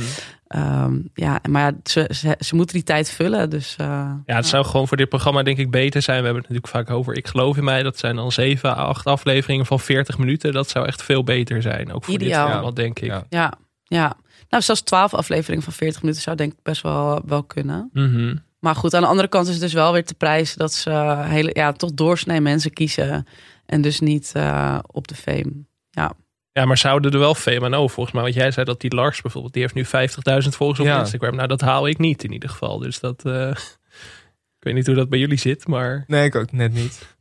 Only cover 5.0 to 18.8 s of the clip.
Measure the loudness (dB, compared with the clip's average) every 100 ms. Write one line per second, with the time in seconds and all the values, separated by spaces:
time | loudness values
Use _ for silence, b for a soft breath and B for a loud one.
5 | 2 2 2 2 2 0 0 2 2 0
6 | 0 0 0 -2 -4 -6 -4 -4 -2 -4
7 | -2 -6 -4 0 2 2 2 0 -2 -4
8 | -4 -2 -2 0 2 2 0 0 -2 -2
9 | 0 2 2 2 2 0 2 0 2 0
10 | 0 0 0 2 0 -2 -2 -2 -2 -4
11 | 0 2 2 0 0 -2 -2 -4 -6 -8
12 | -4 -2 0 2 2 0 -4 -4 -4 -4
13 | -6 -6 -4 -2 -2 -4 _ _ -4 0
14 | 0 -2 b b b 0 2 0 2 2
15 | 2 0 -2 -2 -2 -4 -6 -4 -4 -2
16 | -4 -2 -4 -4 -4 -4 -6 -4 -2 0
17 | 0 -2 -2 -2 -2 -6 -4 -6 -4 0
18 | 2 2 0 -4 -10 _ -2 0